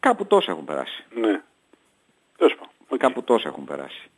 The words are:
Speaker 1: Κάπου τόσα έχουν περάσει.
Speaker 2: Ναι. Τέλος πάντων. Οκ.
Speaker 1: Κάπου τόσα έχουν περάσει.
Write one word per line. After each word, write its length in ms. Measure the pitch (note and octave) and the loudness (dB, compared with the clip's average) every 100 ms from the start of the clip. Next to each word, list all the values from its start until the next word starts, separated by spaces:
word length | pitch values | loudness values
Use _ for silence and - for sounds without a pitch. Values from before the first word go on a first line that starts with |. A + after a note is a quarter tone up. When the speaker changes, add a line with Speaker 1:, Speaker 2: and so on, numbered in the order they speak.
Speaker 1:
Κάπου 260 | - A#3+ G3 | 2 0 4
τόσα 240 | G3+ - | 4 4
έχουν 140 | D#2+ | -6
περάσει. 400 | C#2+ C#2+ C2 - - | -6 -6 -6 -12 -12
Speaker 2:
Ναι. 260 | A#2 A2+ F#2+ - _ _ _ _ _ _ _ _ _ | -2 0 0 -4 _ _ _ _ _ _ _ _ _
Τέλος 160 | D#3+ | 2
πάντων. 140 | - - _ _ | 2 -14 _ _
Οκ. 100 | C3+ | 0
Speaker 1:
Κάπου 240 | C3 B2+ | 0 -2
τόσα 260 | A#2+ A#2 - | 0 0 0
έχουν 160 | - | -10
περάσει. 440 | C#2 C#2+ C#2 - - | -10 -10 -10 -16 -20